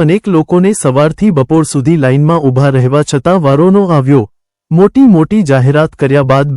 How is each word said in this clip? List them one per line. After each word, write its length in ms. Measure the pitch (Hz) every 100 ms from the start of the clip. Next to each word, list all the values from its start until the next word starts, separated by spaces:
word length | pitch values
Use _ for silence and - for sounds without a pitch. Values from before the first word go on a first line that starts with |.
અનેક 260 | 156 196 -
લોકોને 440 | 170 156 180 190
સવારથી 540 | 214 147 131 151 156 214
બપોર 300 | 156 127 160
સુધી 280 | 151 147 131 170
લાઇનમાં 460 | 131 135 147 165 139
ઊભા 240 | 131 139
રહેવા 320 | 131 127 139
છતાં 360 | 151 143 170 185
વારો 260 | 143 139 180
ન 60 | 196
આવ્યો. 460 | 196 156 131 143 104 _ _ _ _
મોટી 340 | 160 202 - 269
મોટી 320 | 175 156 214
જાહેરાત 500 | 165 135 127 143 156 -
કર્યા 280 | 139 139
બાદ 260 | 135 135 147